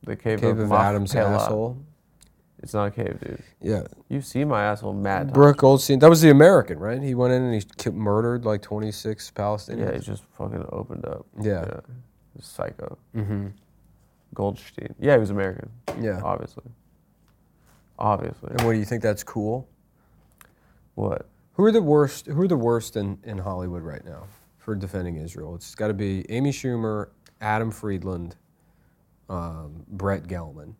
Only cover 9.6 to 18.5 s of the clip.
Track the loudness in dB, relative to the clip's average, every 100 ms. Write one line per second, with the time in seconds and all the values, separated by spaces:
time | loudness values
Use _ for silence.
9.6 | -6 -6 -4 -6 -8 -12 -14 _ -10 -8
10.6 | -10 -10 -10 -10 -10 -12 -14 -8 -4 -4
11.6 | -6 -10 -16 -20 -20 _ _ -20 -20 -10
12.6 | -10 -10 -16 -16 _ -8 -6 -6 -8 -14
13.6 | _ _ _ _ _ _ _ -6 -6 -6
14.6 | -14 -16 -16 -4 2 4 4 -2 -4 -6
15.6 | -14 -14 -12 -6 -4 -4 -4 -6 -8 -16
16.6 | -20 -20 _ _ _ _ _ _ _ _
17.6 | _ _ _ -6 -2 -2 -4 -12 -10